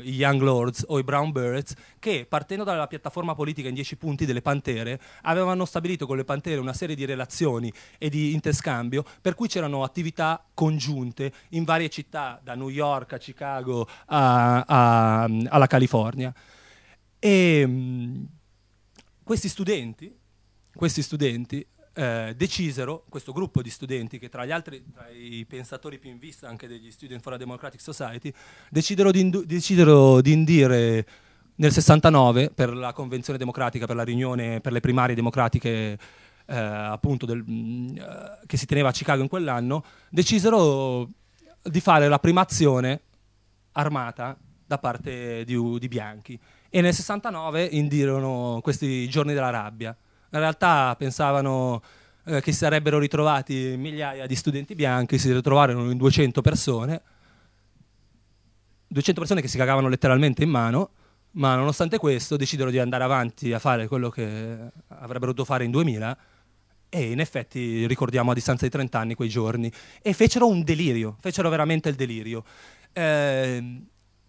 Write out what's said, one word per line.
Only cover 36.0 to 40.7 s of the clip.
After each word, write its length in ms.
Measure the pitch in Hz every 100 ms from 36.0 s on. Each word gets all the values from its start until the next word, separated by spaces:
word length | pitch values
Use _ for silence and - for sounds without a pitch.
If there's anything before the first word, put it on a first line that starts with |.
| - - _ _ -
eh, 100 | 123
appunto 720 | 107 107 104 107 147 127 117
del, 180 | 117 113
mm, 500 | 113 113 123 123 147
eh, 60 | - - - - -
che 100 | 135
si 80 |
teneva 240 | 139 143 135
a 40 |
Chicago 280 | - 151 139
in 80 | 135
quell'anno, 560 | 185 151 120 120 151 - - _
decisero 1040 | 160 175 220 208 220 160